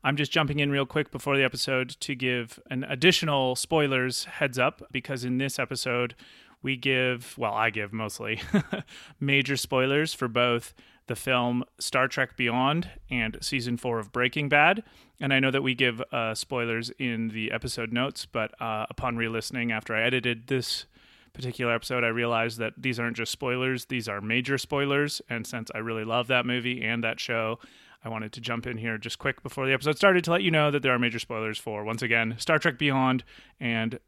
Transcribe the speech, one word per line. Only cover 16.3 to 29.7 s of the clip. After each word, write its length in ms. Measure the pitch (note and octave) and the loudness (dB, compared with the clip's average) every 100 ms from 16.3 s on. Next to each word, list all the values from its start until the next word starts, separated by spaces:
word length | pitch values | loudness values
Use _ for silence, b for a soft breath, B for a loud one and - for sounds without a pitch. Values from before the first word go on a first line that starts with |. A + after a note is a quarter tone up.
spoilers 560 | A2 - B2+ A#2 A2+ A#2 - | -4 -4 -2 0 -2 -4 -4
in 300 | B2+ A2+ A2+ | -2 -2 -4
the 240 | A2 A2 | -4 -4
episode 400 | A#2 B2+ - A2+ | -4 -4 -6 -2
notes, 340 | A#2+ C3+ - - | 0 -2 -4 -6
but, 340 | A#2+ G#2+ - | -4 -4 -4
uh, 260 | A#2 G#2+ G#2+ | -6 -4 -6
upon 260 | - B2+ A#2 | -4 -4 0
re-listening 540 | A2+ A2+ - B2 A#2 | -2 -2 -4 -4 -2
after 240 | A2 - | -2 -2
I 80 | A2 | 0
edited 460 | A#2 B2+ B2 A2+ A#2+ | 2 2 0 -4 -2
this 380 | C3+ A#2+ - - b b b b | -2 0 -6 -6 b b b b
particular 420 | - B2+ A#2+ A#2+ | -10 -10 -2 0
episode, 300 | A#2 - B2+ | 0 0 0
I 40 | A#2 | 2
realized 480 | A#2 A#2+ A#2 A2+ A2+ | 2 2 2 0 -2
that 160 | A2 - | -6 -2
these 220 | C3 A#2 | -2 0
aren't 160 | A#2+ A#2 | -2 -2
just 160 | A2+ | -6
spoilers, 540 | - C3 B2+ C3 B2+ - | -4 -2 0 0 -2 -4
these 220 | B2+ A2 | -4 -4
are 120 | G2+ | -4
major 360 | G#2+ A#2+ C3 C#3 | 0 0 2 -2
spoilers. 640 | - C#3+ C#3 C#3 D3 - - | 0 0 2 2 0 -4 -6
And 160 | A#2+ | -8
since 240 | A#2 A#2+ A2 | -6 -8 -8
I 40 | A2 | -8
really 260 | A2+ A2+ | -4 -4
love 240 | A2 A#2+ A#2+ | 0 0 2
that 180 | B2+ B2 | 2 2
movie 340 | B2 A#2+ B2 | 0 -2 -2
and 220 | A2+ A#2 | -2 0
that 160 | A2+ A#2 | -2 -4
show, 400 | - A2+ A2 A2+ B B B B | -2 -2 -2 -4 B B B B
I 40 | A2+ | -10
wanted 240 | A2 G#2+ | -8 -8
to 60 | B2+ | -10
jump 280 | A#2 A#2 B2 | -6 -4 -4
in 100 | A#2 | -6
here 200 | A#2 A2 | -4 -4
just 200 | A2+ - | -6 -4
quick 240 | C#3 - | -4 -4
before 240 | C3+ - | -8 -4
the 60 | C3+ | 0